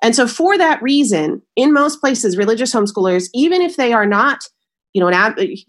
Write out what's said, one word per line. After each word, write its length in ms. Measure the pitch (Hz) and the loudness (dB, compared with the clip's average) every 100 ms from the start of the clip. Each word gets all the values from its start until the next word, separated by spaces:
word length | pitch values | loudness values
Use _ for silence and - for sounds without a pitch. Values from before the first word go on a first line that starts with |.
And 140 | 226 233 | 0 2
so 100 | 240 | 0
for 320 | - 339 392 | 0 0 2
that 240 | 330 294 | 2 0
reason, 600 | 247 285 262 180 151 - - - | 0 0 2 0 -2 -6 -8 -2
in 160 | 269 | 2
most 260 | 294 294 294 | 2 0 -2
places, 380 | 277 247 214 180 | -2 -2 -2 0
religious 360 | 208 226 247 | 0 0 -2
homeschoolers, 540 | 233 202 202 185 180 180 | -2 -2 -2 0 0 -2
even 280 | 247 311 370 | -2 0 2
if 140 | 349 359 | 0 -2
they 160 | 247 | 0
are 140 | 233 208 | 0 2
not, 400 | 202 262 285 - _ _ _ _ | 2 0 -2 -10 _ _ _ _
you 80 | 196 | -2
know, 80 | 180 | 0
an 40 | |
ab-, 240 | 180 214 220 | 2 0 0
a 220 | 196 196 | -6 -6